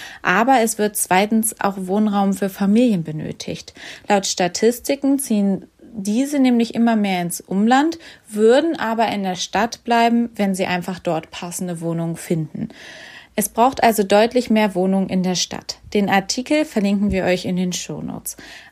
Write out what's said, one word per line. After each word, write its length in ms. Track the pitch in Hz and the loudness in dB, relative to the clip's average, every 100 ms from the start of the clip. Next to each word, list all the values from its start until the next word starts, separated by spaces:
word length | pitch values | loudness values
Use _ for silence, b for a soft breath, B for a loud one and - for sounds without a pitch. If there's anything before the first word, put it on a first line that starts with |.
| B B | B B
Aber 380 | - 180 233 262 | -2 2 4 4
es 160 | 226 - | 2 0
wird 200 | 214 214 | -2 -2
zweitens 640 | - 185 208 226 220 - | 0 2 2 2 0 -2
auch 160 | 202 196 | -4 -4
Wohnraum 540 | 185 196 214 202 196 | -2 0 0 2 0
für 160 | 190 202 | 0 -4
Familien 560 | - 196 214 247 190 | -2 0 4 4 2
benötigt. 680 | 156 156 - - - 170 - - B B B | -2 -6 -8 -10 -10 -10 -12 -20 B B B
Laut 180 | 202 196 | 0 0
Statistiken 920 | - 180 180 220 240 - 277 269 277 | -2 -2 0 0 0 -2 -2 0 0
ziehen 480 | - 214 202 185 - _ | 0 0 0 -2 -6 _
diese 600 | - - 196 220 277 285 | -18 -10 -4 -2 0 2
nämlich 340 | 254 240 233 | 2 4 0
immer 220 | - 233 220 | 0 2 2
mehr 260 | 202 185 | 0 -2
ins 180 | 175 - | -4 -6
Umland, 600 | - 185 220 262 311 330 B B - | -4 0 2 4 2 -2 B B -10
würden 480 | 214 220 254 330 311 | 2 4 6 4 -2
aber 300 | 220 226 214 | -2 0 0
in 160 | 202 | 0
der 140 | 190 180 | -4 -4
Stadt 480 | - 185 226 - | -4 -2 -2 -4
bleiben, 440 | - 233 233 233 233 | 0 2 4 2 0
wenn 220 | - 202 190 | 0 -2 0
sie 100 | 190 | -2
einfach 320 | 180 175 180 | -2 -4 -6
dort 320 | - 160 160 | -2 -2 -4
passende 500 | - 175 175 180 170 | -12 -10 -6 -6 -4
Wohnungen 360 | 165 165 165 160 | -4 -4 -4 -6
finden. 540 | - 165 156 - - B B B B B B - | -4 -4 -4 -6 -10 B B B B B B -6
Es 120 | 202 | -4
braucht 360 | - 240 269 | 2 2 4
also 180 | 233 220 | 4 4
deutlich 480 | 190 208 233 254 233 | 4 4 4 2 2
mehr 240 | 220 214 | 2 2
Wohnungen 340 | 185 190 190 190 | 2 0 2 0
in 140 | 185 | 0
der 140 | 180 175 | 0 -2
Stadt. 420 | - - - - - | -4 -8 -12 -16 -4
Den 160 | 208 196 | 0 2
Artikel 540 | 196 190 - 254 302 | 2 0 -4 0 0
verlinken 480 | 311 226 196 202 202 | 0 0 0 2 0
wir 100 | 190 | 0
euch 220 | 180 180 | 0 0
in 100 | 180 | -2
den 180 | 180 185 | -2 -2
Shownotes. 640 | 175 - 151 - - - - B B B | -4 -8 -10 -10 -10 -12 -14 B B B